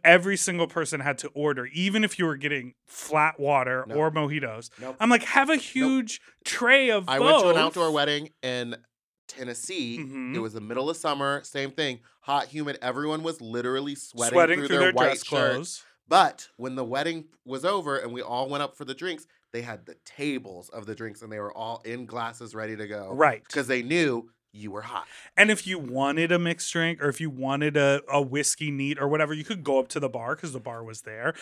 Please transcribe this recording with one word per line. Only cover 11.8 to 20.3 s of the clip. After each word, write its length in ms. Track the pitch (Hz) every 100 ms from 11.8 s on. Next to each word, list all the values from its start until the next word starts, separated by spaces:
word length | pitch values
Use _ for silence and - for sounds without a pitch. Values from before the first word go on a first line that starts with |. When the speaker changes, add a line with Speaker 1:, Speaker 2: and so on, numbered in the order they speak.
| 147 120 _ _
Speaker 2:
Hot, 260 | - 143 -
humid. 300 | 151 147 135
Everyone 400 | 123 127 151 156
was 180 | 165 160
literally 540 | 113 120 120 135 143 143
sweating 380 | - 117 117
Speaker 1:
Sweating 260 | 131 165 180
Speaker 2:
through 80 | 143
Speaker 1:
through 100 | 139
Speaker 2:
their 80 | 139
Speaker 1:
their 60 |
Speaker 2:
white 100 | 123 135
Speaker 1:
dress 120 | 135 -
Speaker 2:
shirts. 20 |
Speaker 1:
clothes. 540 | 139 135 131 175 - - _ _
Speaker 2:
But 400 | 180 156 - - -
when 180 | 127 131
the 80 |
wedding 460 | 117 135 160 165 156 _ 123
was 180 | 131
over 320 | 175 202 147 139
and 140 | 117
we 100 | 123
all 280 | - 120 135
went 120 | 143
up 120 | 139 -
for 80 |
the 100 | 135
drinks, 320 | 131 180 156 - _ _
they 80 | 117
had 240 | 120 101 87
the 100 | 80
tables 640 | - - 147